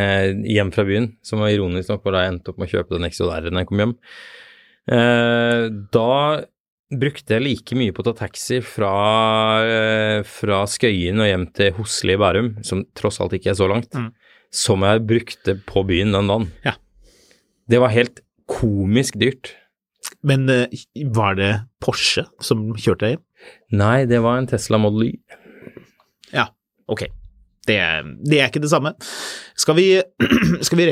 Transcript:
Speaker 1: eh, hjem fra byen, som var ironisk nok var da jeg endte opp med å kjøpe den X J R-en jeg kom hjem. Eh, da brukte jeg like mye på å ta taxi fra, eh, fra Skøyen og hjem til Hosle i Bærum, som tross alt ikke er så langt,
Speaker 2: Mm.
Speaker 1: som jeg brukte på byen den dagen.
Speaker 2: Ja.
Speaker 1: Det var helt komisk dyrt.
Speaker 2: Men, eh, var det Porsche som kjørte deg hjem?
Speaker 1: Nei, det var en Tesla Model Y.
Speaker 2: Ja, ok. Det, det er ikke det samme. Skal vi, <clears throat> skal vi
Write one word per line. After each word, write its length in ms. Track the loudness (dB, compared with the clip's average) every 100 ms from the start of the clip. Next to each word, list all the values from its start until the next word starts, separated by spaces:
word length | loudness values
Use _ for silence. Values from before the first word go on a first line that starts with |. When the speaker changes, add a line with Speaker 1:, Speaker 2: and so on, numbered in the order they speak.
Speaker 1:
eh, 540 | 2 2 0 -2 0 0
hjem 160 | 0
fra 80 | 0 0
byen, 220 | 0 -2 -6
som 240 | -6 -2 0
var 80 |
ironisk 400 | 0 0 -2 -4
nok 80 | -4 -2
var 80 | 0
da 80 | 0
jeg 80 |
endte 160 | -4 -8
opp 80 | -8
med 80 | -4
å 80 |
kjøpe 240 | -4 -2 -4
den 80 | -4
X 160 | -2
J 80 | -4 -2
R-en 240 | -4 -4
jeg 80 | -2
kom 80 | 0 -2
hjem. 80 | -4 -12 -20 -20 -20 -20 -20 _ _
Eh, 800 | 0 2 4 4 2 2 2 0 -2 -6 -2 0
da 140 | 2 2 0 -2 -6 _ _ _ -10
brukte 380 | -4 -4 -4 -2
jeg 80 | 0
like 320 | 0 -4 -4 -2
mye 140 | -2 -2
på 60 |
å 40 | -4
ta 20 | -4 -6
taxi 320 | -8 -4 -4
fra, 300 | -4 -4 0 2 2 4 4 2 2 2
eh, 540 | 2 2 2 2 0 0 -4
fra 300 | -6 0 0 0
Skøyen 540 | 0 2 2 0 2
og 0 | 2
hjem 160 | 0 -2 0
til 140 | 0 0
Hosle 340 | -4 -4 0
i 60 | 2
Bærum, 300 | 2 2 0 -6
som 220 | -6 -6 -6
tross 240 | -4 -4 -2
alt 80 | -4
ikke 160 | -2 -2
er 20 | 0
så 80 | 2
langt, 180 | 0 -4 -8
Speaker 2:
Mm. 140 | -8 -12 _ _ _
Speaker 1:
som 320 | -4 0 2
jeg 220 | 2 2 2
brukte 460 | -2 -2 -6 -4 -4
på 220 | -2 -2 0
byen 240 | 2 2
den 160 | 2 2
dagen. 220 | 0 -2 -6 -6
Speaker 2:
Ja. 80 | -6 _ _ _ _ _ _ _ _ 0
Speaker 1:
Det 140 | 4
var 80 | 4 2
helt 240 | 0 -4 _ _ -10
komisk 720 | -2 -2 0 2 2 0 0
dyrt. 380 | -2 -2 -12 -20 _ _ _ _ -16 -4
Speaker 2:
Men, 220 | 0 2 2
eh, 160 | 2 0 -6 -14 -8 -2
var 260 | 2 2
det 280 | 2 0 -2 -6 -8
Porsche 460 | -4 -2 -2 -2 -6 -6
som 320 | -2 -2 -2
kjørte 340 | -4 -2 0 -2
deg 80 | -4
hjem? 80 | _ _ -20 -20 -4
Speaker 1:
Nei, 320 | 0 2 2
det 160 | 2 2
var 160 | 2 0
en 100 | -2
Tesla 300 | -4 0 2
Model 320 | 2 2 -2
Y. 100 | -4 _ -20 -20 -20 -20 -20 -20 _ _ _ -8
Speaker 2:
Ja, 180 | -4 -4 _ _ _ -8
ok. 200 | -6 -8 -12 -20 _ _ _ -2
Det, 140 | 0 0 -2 -6 -6 0
det 100 | 2
er 120 | 2
ikke 100 | 0
det 80 | 0
samme. 240 | 0 0 -6 -12 -12 -12 -14 -10 -4
Skal 180 | 0 4
vi, 260 | 4 4 2 -2
<clears throat> 400 | 2 2 2 0
skal 160 | 0 2
vi 100 | 2